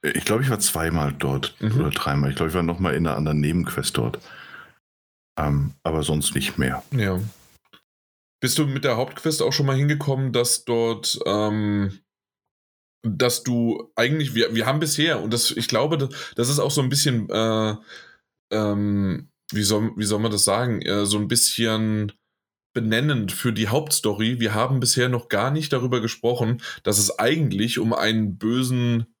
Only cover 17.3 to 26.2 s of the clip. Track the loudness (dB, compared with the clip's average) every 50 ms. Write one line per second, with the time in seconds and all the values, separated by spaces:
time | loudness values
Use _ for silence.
17.3 | 0 0 2 2 2 2 0 0 -2 -4 -10 -18 -20 -20 -20 -20 -20 _ _ _
18.3 | _ _ _ _ -2 0 0 2 0 0 0 2 2 2 2 0 -2 -4 -6 -12
19.3 | _ _ _ -8 -4 -2 2 2 2 2 2 0 -2 -2 -2 0 0 0 0 0
20.3 | 2 2 2 2 2 2 2 0 -2 -2 -2 0 0 0 0 0 0 0 0 0
21.3 | 2 2 2 2 2 0 0 0 2 0 0 0 0 0 -2 -4 -6 _ _ _
22.3 | _ _ _ _ _ _ _ _ _ -2 0 2 2 2 2 2 2 0 0 -2
23.3 | -4 -2 -2 0 0 0 0 2 2 0 0 0 -2 0 0 0 0 2 0 0
24.3 | 0 0 0 0 2 0 2 2 2 0 2 2 2 2 2 2 0 -2 -2 -2
25.3 | 0 0 2 0 0 -2 0 0 -2 -2 0 0 0 0 0 -2 -6 0